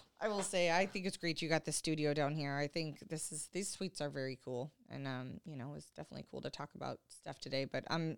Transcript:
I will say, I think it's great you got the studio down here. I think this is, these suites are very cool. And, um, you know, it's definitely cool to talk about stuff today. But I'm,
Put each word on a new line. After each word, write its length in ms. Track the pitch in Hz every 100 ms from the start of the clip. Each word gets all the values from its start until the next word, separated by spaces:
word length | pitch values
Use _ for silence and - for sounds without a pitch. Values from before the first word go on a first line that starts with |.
| - -
I 80 | 220
will 140 | 202
say, 260 | 190 185 175
I 160 | 170 190
think 200 | 202 185
it's 100 | -
great 260 | 170 156
you 60 | 160
got 160 | 160
the 80 | -
studio 420 | - - 156 151
down 220 | 147 143 156
here. 180 | 143 139
I 120 | 147
think 320 | 170 156 143 -
this 240 | 160 -
is, 160 | 151 -
these 160 | 180 202
suites 320 | - 190 -
are 100 | 147
very 280 | 143 135 127
cool. 260 | - 123 147 _ -
And, 180 | 139 135
um, 320 | 127 131 -
you 120 | - 143
know, 180 | 131 147
it's 140 | -
definitely 340 | - - - 147
cool 100 | 131
to 60 | 135
talk 180 | - 147 -
about 240 | 135 127 _
stuff 320 | - - 147
today. 240 | - 135
But 180 | 135 135 -
I'm, 260 | 165 160